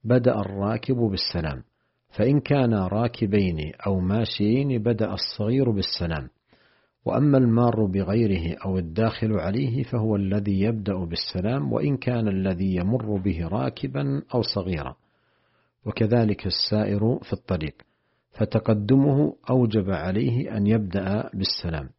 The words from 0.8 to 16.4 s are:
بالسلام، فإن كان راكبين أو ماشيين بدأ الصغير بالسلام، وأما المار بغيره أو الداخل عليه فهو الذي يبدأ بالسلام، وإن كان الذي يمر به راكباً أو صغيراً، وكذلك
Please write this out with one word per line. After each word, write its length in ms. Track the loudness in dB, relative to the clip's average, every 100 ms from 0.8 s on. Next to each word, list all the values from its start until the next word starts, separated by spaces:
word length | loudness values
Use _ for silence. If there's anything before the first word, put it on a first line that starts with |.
| -2 0
بالسلام، 680 | 0 0 -4 -4 -4 -6 -12 _ _ _ _
فإن 300 | 0 2 2
كان 340 | 2 2 4
راكبين 800 | 2 0 0 -2 -2 2 2 2 0 -6 -6 -2
أو 140 | 0
ماشيين 840 | 0 0 -2 0 2 2 0 0
بدأ 300 | 0 0 -2
الصغير 580 | -2 -6 -4 0 2 2
بالسلام، 580 | 0 -2 -4 -4 -4 -8 _ _ _ _ _ _ _
وأما 340 | -2 2 4 6
المار 480 | 6 6 4 4 0
بغيره 680 | 0 0 2 2 2 -2 -4
أو 140 | -4 -2
الداخل 540 | -2 0 0 0 -2
عليه 500 | 0 0 -2 -2 -2
فهو 340 | -2 -2 0 0
الذي 440 | 0 0 0 0
يبدأ 440 | 0 0 -4 -4
بالسلام، 680 | -4 -6 -6 -4 -2 -2 -2
وإن 240 | -2 0 0
كان 320 | -2 0 0
الذي 480 | 0 0 0 0 0
يمر 400 | 0 0 0 0
به 320 | 0 -2 -4
راكباً 760 | -2 -4 -4 -6 -4 -2 -4 -2
أو 80 | -2
صغيراً، 520 | -2 -2 -2 -4 -6 -12 _ _ _ _ _ _ _ _ -10
وكذلك 600 | -2 2 4 2 0